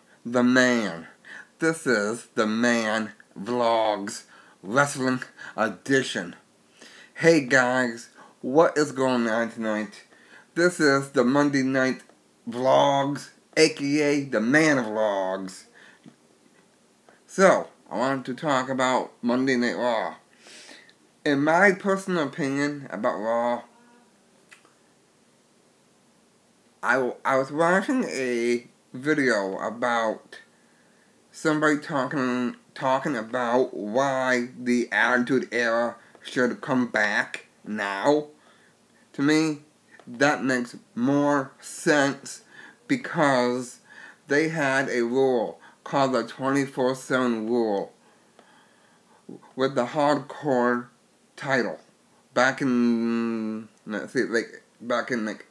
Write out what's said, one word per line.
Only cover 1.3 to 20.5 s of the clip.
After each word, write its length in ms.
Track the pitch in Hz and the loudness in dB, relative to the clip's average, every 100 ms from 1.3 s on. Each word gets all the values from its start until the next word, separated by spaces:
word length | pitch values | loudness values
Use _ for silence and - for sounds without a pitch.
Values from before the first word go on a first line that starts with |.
| - - _ | -20 -20 _
This 300 | 160 160 139 | -2 -2 0
is 400 | 110 101 117 - - | 0 0 -4 -6 -2
the 100 | 107 | -2
Man 680 | 110 120 117 110 110 104 - _ - | 0 2 2 0 -2 -4 -12 _ -14
Vlogs 920 | 101 123 117 113 110 101 101 - - - - _ | -6 0 2 2 2 -2 -6 -12 -16 -20 -20 _
Wrestling 600 | 92 127 139 143 131 127 - - - - | -2 0 0 0 -2 -4 -8 -16 -12 -4
Edition. 800 | 110 92 - 139 127 113 85 - _ _ _ _ - - - | -4 -4 0 0 0 -6 -8 -14 _ _ _ _ -20 -20 -20
Hey 260 | - 165 165 | 2 4 4
guys, 680 | 123 131 123 127 123 117 - - - _ | 4 2 4 2 -2 -4 -16 -20 -20 _
what 360 | 123 147 160 - | 2 4 4 4
is 140 | 139 | -2
going 340 | 127 131 123 117 | 0 2 2 2
on 240 | 113 117 | 0 -2
tonight? 540 | 113 110 107 104 - - - - - - | -4 -4 -4 -6 -12 -20 -20 -20 -20 -8
This 240 | 165 180 175 | 0 0 4
is 320 | 147 139 139 | 4 4 2
the 140 | 135 | 2
Monday 400 | 120 143 147 139 | 2 4 2 2
Night 380 | 131 135 131 - - _ _ _ 120 | 0 0 0 -2 -12 _ _ _ -12
Vlogs, 800 | 120 131 139 143 139 139 139 - - _ 156 | -2 4 6 6 4 0 -4 -10 -20 _ 2
A 140 | 156 | 2
K 320 | 156 143 151 | 2 -2 2
A 180 | 147 143 | 2 0
the 200 | 139 113 | 0 -2
Man 360 | 113 151 160 135 | 2 4 4 2
Vlogs. 880 | 107 107 107 98 92 98 95 - - - - - - - _ _ _ _ _ _ _ _ _ _ _ | 0 0 0 0 -2 -4 -8 -14 -20 -20 -20 -20 -20 -20 _ _ _ _ _ _ _ _ _ _ _
So, 400 | - 190 110 - - - | 4 6 6 0 -14 -10
I 80 | 95 | -4
wanted 280 | 131 135 131 | -2 -2 -6
to 80 | |
talk 340 | 123 160 131 127 | -6 0 0 0
about 460 | 131 127 123 85 - | 0 2 2 -2 -4
Monday 360 | 120 127 135 127 | -2 0 2 0
Night 180 | 120 87 | 0 -2
Raw. 380 | 120 110 87 - _ _ - | -2 -2 -4 -8 _ _ -20